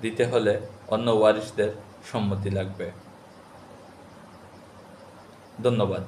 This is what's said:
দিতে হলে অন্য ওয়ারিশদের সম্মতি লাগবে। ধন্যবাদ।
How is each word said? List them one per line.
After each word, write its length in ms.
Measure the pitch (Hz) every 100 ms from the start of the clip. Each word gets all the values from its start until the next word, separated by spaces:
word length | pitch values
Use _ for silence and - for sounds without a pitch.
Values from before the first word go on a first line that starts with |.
দিতে 240 | 113 110 120
হলে 360 | 123 107 104 - - -
অন্য 240 | 110 120
ওয়ারিশদের 600 | 113 107 107 107 - 104 104 - - -
সম্মতি 380 | 120 101 98 101
লাগবে। 420 | 95 95 95 87 - - - - - - - - - - - - - - - - - - - - - - - - - - -
ধন্যবাদ। 400 | 117 120 101 92